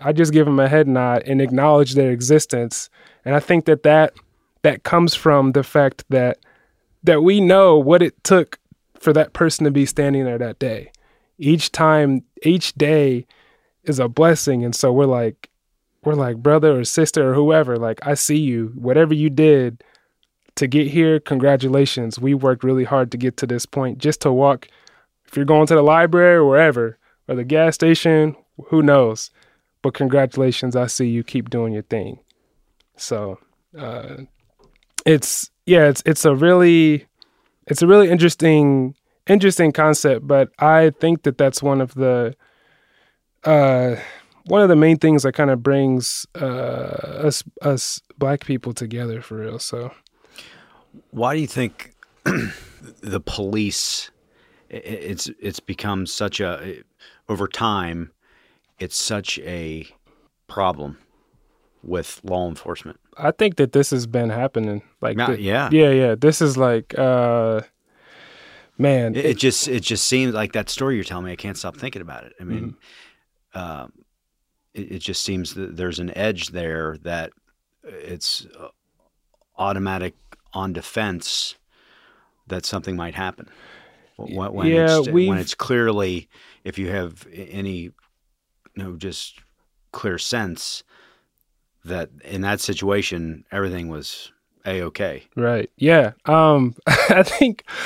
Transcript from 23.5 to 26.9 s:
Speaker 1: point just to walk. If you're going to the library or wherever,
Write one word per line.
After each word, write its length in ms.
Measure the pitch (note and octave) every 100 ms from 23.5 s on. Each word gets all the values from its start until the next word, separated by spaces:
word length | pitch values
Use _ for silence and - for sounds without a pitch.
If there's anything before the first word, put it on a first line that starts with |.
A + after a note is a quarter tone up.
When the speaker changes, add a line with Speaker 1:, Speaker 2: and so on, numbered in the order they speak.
| A#2+ -
Speaker 1:
point 320 | C#3+ C3 B2+
just 240 | D3+ D3+
to 100 | C#3+
walk. 380 | B2+ C#3 C3+ - _ _ _ _ _ _
If 100 | -
you're 100 | C#3
going 220 | D#3 D3+
to 80 | D#3+
the 60 |
library 540 | D3 D#3+ E3+ F3 F3 E3+
or 80 | C#3+
wherever, 500 | C3+ D#3+ B2 A2+